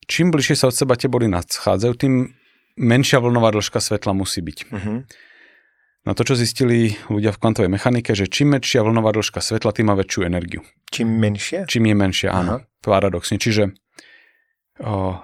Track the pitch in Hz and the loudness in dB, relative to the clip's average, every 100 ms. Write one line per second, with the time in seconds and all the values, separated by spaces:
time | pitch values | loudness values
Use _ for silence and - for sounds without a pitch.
0 | - - 175 160 131 143 131 - 135 123 | -6 0 2 2 0 2 0 0 0 0
1 | 135 123 113 90 - - - 98 120 120 | 0 0 0 0 -4 -4 0 0 0 0
2 | 139 127 127 - _ _ _ - 120 123 | 0 0 -2 -10 _ _ _ -2 2 4
3 | 139 139 120 120 113 104 - 117 - 107 | 4 2 2 2 2 2 -2 -4 -4 -2
4 | 104 98 92 - 82 - - 104 104 113 | -2 -2 -4 -6 -8 -12 -12 -10 -6 -8
5 | 139 - - - - _ _ _ _ _ | -10 -20 -20 -20 -20 _ _ _ _ _
6 | - 98 123 127 113 - 123 120 113 104 | -6 -2 0 0 0 0 2 4 2 -2
7 | - 104 107 101 113 113 92 98 123 123 | -4 -2 -2 0 -2 0 0 0 0 0
8 | 117 101 95 - 147 139 - 127 107 113 | 0 -2 -2 0 2 2 0 0 2 2
9 | 110 107 - 101 - 110 110 104 110 98 | 2 0 -2 -6 -4 -2 -2 0 2 2
10 | 95 - 90 87 87 82 - _ - - | 0 -2 -2 -2 -4 -10 -14 _ -12 -4
11 | 113 113 107 101 - 170 185 120 110 104 | 0 2 0 0 -6 -6 -2 2 4 4
12 | 98 95 95 92 90 123 - _ - 95 | 2 0 0 0 -2 -4 -8 _ 0 2
13 | 98 90 - 104 120 107 98 - _ - | 2 -2 -4 -2 0 2 0 -4 _ -20
14 | - - _ _ _ _ _ - 110 101 | -20 -20 _ _ _ _ _ -12 -6 -4
15 | 95 92 | -4 -6